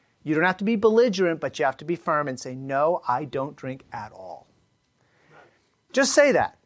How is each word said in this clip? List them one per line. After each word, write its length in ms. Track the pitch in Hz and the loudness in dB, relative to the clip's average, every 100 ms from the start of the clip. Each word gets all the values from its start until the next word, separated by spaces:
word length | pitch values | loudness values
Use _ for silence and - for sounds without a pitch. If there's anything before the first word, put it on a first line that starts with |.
| _ _ | _ _
You 100 | 147 | -2
don't 80 | 151 | 2
have 140 | 180 180 | 2 0
to 80 | |
be 100 | 208 | -2
belligerent, 640 | 233 220 220 247 190 180 160 | 2 4 4 2 2 0 0
but 180 | 139 - | -6 -2
you 80 | |
have 120 | 143 - | -2 -2
to 80 | |
be 100 | 151 | -6
firm 320 | 170 - 151 147 | -6 -2 -2 -2
and 120 | 127 | -6
say, 180 | 135 127 | -10 -10
"No, 440 | 135 139 156 180 - | -4 0 0 0 -2
I 180 | 127 | -4
don't 300 | 147 139 135 | -4 -8 -8
drink 300 | - 135 131 - | -10 -12 -12 -14
at 180 | 117 104 | -14 -14
all." 380 | 95 92 80 - _ _ _ _ _ _ _ _ - - _ _ _ _ | -16 -16 -16 -20 _ _ _ _ _ _ _ _ -20 -20 _ _ _ _
Just 220 | - 269 | 0 2
say 180 | - 285 | 6 6
that. 260 | 180 104 - | 4 0 -4